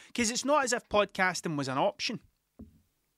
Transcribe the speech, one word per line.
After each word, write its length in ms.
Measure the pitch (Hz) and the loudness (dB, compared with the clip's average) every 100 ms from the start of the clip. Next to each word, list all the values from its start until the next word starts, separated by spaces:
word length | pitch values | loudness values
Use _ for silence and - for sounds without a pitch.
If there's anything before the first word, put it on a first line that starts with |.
| - - | -6 -4
'cause 160 | 226 | -2
it's 140 | 247 262 | -2 2
not 180 | 294 | 2
as 100 | 254 | 2
if 160 | 233 - | -2 0
podcasting 680 | 208 202 - 185 170 175 147 | 2 2 2 0 0 -4 -4
was 100 | 135 | -2
an 100 | 131 | 0
option 420 | 175 - - 185 _ _ _ - - - _ _ _ | 0 0 -6 -6 _ _ _ -20 -20 -20 _ _ _